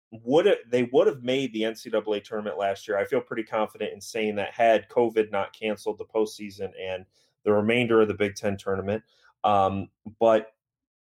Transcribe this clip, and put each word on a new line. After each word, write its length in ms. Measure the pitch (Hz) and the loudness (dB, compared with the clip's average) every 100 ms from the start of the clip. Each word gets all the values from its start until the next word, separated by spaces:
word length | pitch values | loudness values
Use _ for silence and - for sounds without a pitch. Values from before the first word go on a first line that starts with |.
| _ 113 | _ -12
would 240 | 117 151 196 | 0 4 4
it, 240 | - 117 | 2 0
they 140 | 123 120 | 0 2
would 160 | 131 202 | 4 2
have 160 | 131 | 0
made 280 | 120 131 131 | -2 -2 -2
the 120 | 107 | -2
N 100 | 110 | -4
C 160 | 113 120 | -4 -4
double 220 | 110 104 | -4 -2
A 80 | 104 | -4
tournament 360 | - 110 104 90 | -6 -8 -6 -4
last 300 | 98 98 - | -4 -4 -4
year. 100 | 101 | -4
I 80 | |
feel 160 | 101 127 | -2 -2
pretty 220 | - 120 | -4 -8
confident 500 | 110 113 107 - 107 | -6 -4 -4 -4 -10
in 80 | 101 | -10
saying 360 | - 113 107 104 | -10 -4 -4 -4
that 160 | 98 | -6
had 360 | - 117 110 104 | 0 2 2 0
covid 440 | - 117 110 104 | 0 0 0 0
not 200 | 101 95 - | -2 -6 -6
canceled 400 | 110 104 - 104 | -6 -6 -6 -8
the 60 | |
postseason 640 | 107 113 107 - 104 98 95 - | -6 -2 -2 -4 -16 -10 -12 -10
and 240 | 92 92 92 _ _ _ | -10 -10 -12 _ _ _
the 80 | 104 | 0
remainder 480 | 104 107 120 120 113 | 2 2 2 4 4
of 60 | 107 | 4
the 80 | |
Big 220 | 95 104 101 | 2 -2 -2
Ten 200 | 107 98 | -6 -4
tournament. 460 | - 95 98 110 - _ _ _ | -4 -4 -4 -6 -8 _ _ _
Um, 460 | - 101 95 98 90 _ 107 - | 0 2 2 -2 -8 _ -20 2
but 320 | 113 110 110 _ _ _ _ _ | 4 4 2 _ _ _ _ _